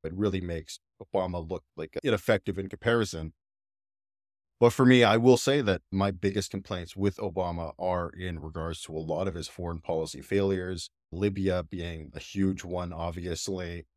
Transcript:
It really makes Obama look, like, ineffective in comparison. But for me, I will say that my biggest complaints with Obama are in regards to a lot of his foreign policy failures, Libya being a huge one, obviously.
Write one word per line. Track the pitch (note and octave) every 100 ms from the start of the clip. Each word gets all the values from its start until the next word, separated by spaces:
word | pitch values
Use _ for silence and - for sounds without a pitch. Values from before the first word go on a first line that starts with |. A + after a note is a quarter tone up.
It | D#2
really | F2+ G#2 F#2
makes | F2 E2 D#2 - _ _
Obama | - G2+ F#2 F2 D#2+
look, | F2+ _ -
like, | D#2+ -
ineffective | C#3+ G#2+ - G#2+ - F#2+
in | F#2+
comparison. | - A#2 A#2 G#2 E2 D#2+ _ _ _ _ _ _ _ _ _ _ _ _ _
But | A#2+
for | - B2+
me, | B2+
I | A2+ A2
will | A#2+ B2
say | - C#3+
that | A2 F2+ _
my | F#2+ G2
biggest | F2+ G2 G2+ F#2
complaints | G2 - F#2 E2+ G2
with | G2 F2+
Obama | G#2 E2+ F2+ E2+ D#2+ -
are | F#2 F2+ E2+
in | - F2+ E2
regards | D#2 D#2+ D#2+ D#2+
to | - D#2
a |
lot | D#2+ D#2 F#2+
of |
his | F2 D#2
foreign | - F2 E2
policy | - E2 D#2 C2+
failures, | C2 G2 G2 F#2+ F2+ F2+ - _ _
Libya | E2 G#2 G2 F#2+ F2+
being | D#2 F2+ E2+ E2 D#2
a | D#2
huge | - G2 F#2+ F#2
one, | F2+ F2+ F2
obviously. | E2 E2+ E2+ F2 E2+ - F#2+ F2 E2+ -